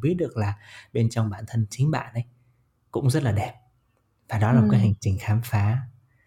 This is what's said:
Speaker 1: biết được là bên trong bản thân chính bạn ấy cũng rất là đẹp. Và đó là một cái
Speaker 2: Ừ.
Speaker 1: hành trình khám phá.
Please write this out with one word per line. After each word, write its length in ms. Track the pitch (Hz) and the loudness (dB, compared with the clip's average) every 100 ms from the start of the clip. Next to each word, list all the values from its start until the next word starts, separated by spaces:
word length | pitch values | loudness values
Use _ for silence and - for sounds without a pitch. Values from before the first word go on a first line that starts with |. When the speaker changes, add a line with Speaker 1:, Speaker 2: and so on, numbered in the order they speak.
Speaker 1:
biết 120 | 147 | -2
được 220 | 180 143 113 | -2 -2 -2
là 180 | 101 104 - - - | -4 -4 -12 -20 -6
bên 180 | 117 117 | 0 0
trong 200 | 113 110 | 0 -2
bản 140 | 95 110 | -4 -6
thân 180 | 117 104 | -4 -2
chính 200 | - 147 | 0 0
bạn 240 | 131 - | 0 -4
ấy 100 | 117 - _ _ _ _ _ _ | -8 -8 _ _ _ _ _ _
cũng 200 | - 135 | -2 0
rất 120 | 151 | 2
là 100 | 131 | 2
đẹp. 220 | 101 - - _ _ _ _ _ _ - | 0 -2 -8 _ _ _ _ _ _ -6
Và 100 | 107 | 0
đó 140 | 104 | 4
là 80 | 120 | 4
một 80 | 208 | 4
cái 100 | - | 4
Speaker 2:
Ừ. 40 | |
Speaker 1:
hành 100 | 107 101 | 2 0
trình 160 | 101 92 | -2 -2
khám 200 | - 107 | -2 -2
phá. 340 | - 104 104 127 - - _ _ | 0 0 0 -2 -4 -16 _ _